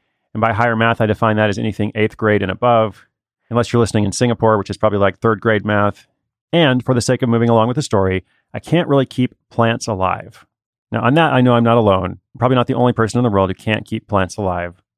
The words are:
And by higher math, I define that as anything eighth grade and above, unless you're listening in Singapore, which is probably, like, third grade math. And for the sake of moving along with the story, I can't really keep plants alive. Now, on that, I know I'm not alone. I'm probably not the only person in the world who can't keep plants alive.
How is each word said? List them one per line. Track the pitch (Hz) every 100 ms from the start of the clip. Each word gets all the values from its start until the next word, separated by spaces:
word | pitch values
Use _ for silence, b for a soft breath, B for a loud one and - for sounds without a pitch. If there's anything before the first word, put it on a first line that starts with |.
| _ _ _
And | 110
by | 113
higher | 107 120 113
math, | 117 117
I | 107
define | 107 113 107
that | 107
as | 101
anything | 113 98 107
eighth | - 107 -
grade | 107 104
and | 95
above, | 92 123 117 110 92 _ _ _ _ -
unless | 117 117
you're | 120
listening | 113 110
in | 101
Singapore, | - 123 117 110 107
which | 98
is | 101
probably, | 107 101
like, | 98 92
third | 113 107
grade | 113 107
math. | 104 104 101 - _ _ _ _ -
And | 165 151 127
for | -
the | 123
sake | - 123
of | 123
moving | 117 117
along | 117 110
with |
the | 123
story, | - 104 95 92 - _ _
I | 107
can't | - 160 170
really | 143
keep | 131 - 127 _ _
plants | - 117 117 -
alive. | 98 92 90 - - _ _ _ _ -
Now, | 113
on | 117
that, | 151 160
I | 131
know | 123
I'm | 120
not | 117 117
alone. | 107 95 92
I'm | 92 _ -
probably | 127
not | 127 120
the |
only | 123 123
person | 117 110 120
in |
the | 123
world | 98 95
who |
can't | 95 - 107
keep | 104 110 -
plants | 104 95 -
alive. | 98 90 87 85 _